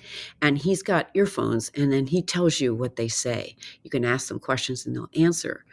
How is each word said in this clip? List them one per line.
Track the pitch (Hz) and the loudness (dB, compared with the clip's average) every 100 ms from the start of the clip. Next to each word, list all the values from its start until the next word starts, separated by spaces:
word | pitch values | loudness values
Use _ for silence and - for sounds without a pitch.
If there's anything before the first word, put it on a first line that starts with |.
| - - - - | -14 -16 -16 0
And | 151 143 | 2 2
he's | 160 185 | 2 0
got | - 175 - | 2 0 2
earphones, | 190 202 - 113 113 - - | 2 2 2 0 0 -2 0
and | 143 | 2
then | 135 131 | 2 2
he | 180 | 0
tells | 175 180 175 156 | 0 2 2 2
you | 131 113 | 0 0
what | 123 - | -4 -4
they | 117 | -4
say. | - 127 117 - - - - | -2 -2 -4 -6 -14 -20 -20
You | - | -6
can | 139 120 | -2 2
ask | 127 - | 0 -2
them | 107 | -8
questions | - 127 - 127 120 | -4 -4 -2 -6 -6
and | 123 | -8
they'll | 117 151 | -4 4
answer, | 165 165 - - _ | 4 4 -4 -8 _